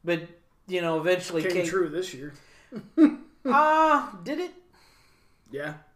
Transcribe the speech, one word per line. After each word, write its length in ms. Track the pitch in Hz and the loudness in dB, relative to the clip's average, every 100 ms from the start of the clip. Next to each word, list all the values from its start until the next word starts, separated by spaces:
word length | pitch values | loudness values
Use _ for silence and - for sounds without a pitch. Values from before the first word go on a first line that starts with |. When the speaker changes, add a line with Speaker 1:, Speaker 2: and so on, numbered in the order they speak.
Speaker 1:
But, 180 | 165 170 165 - _ _ - | -2 -4 -4 -20 _ _ -8
you 140 | 180 | -4
know, 180 | 170 160 | -2 0
eventually 420 | 160 180 175 170 | 2 0 0 -2
Speaker 2:
Came 100 | 180 | 0
Speaker 1:
K- 140 | 180 170 | 0 0
Speaker 2:
true 220 | 185 165 | 0 -2
this 260 | 156 180 | -4 -8
year. 200 | 127 143 - _ _ _ 233 - - | -12 -16 -18 _ _ _ -18 -6 4
<laughs> 220 | 311 - - _ 269 | 4 4 -16 _ 0
Speaker 1:
Ah, 680 | 269 311 311 320 285 254 190 | 2 4 4 4 2 -2 -14
did 160 | 175 302 | -10 -8
it? 140 | 349 - _ _ _ _ _ _ _ _ _ | -8 -12 _ _ _ _ _ _ _ _ _
Speaker 2:
Yeah. 240 | 139 147 151 _ | -12 -12 -14 _